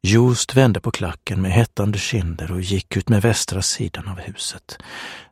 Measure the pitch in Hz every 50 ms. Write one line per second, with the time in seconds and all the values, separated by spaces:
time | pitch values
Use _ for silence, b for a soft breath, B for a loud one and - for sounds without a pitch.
0 | - 92 104 113 120 123 123 - - - - 135 135 123 98 90 - 117 - -
1 | 104 85 - - _ - 104 95 95 95 87 110 117 - _ - 101 104 107 104
2 | - - - 110 87 82 82 80 76 82 90 90 92 95 98 95 - _ - 104
3 | - - 117 104 95 120 110 - - - - 95 95 - - - - - - -
4 | - 101 95 90 - - 98 - - - - - _ - - - B B B B
5 | B B B B B B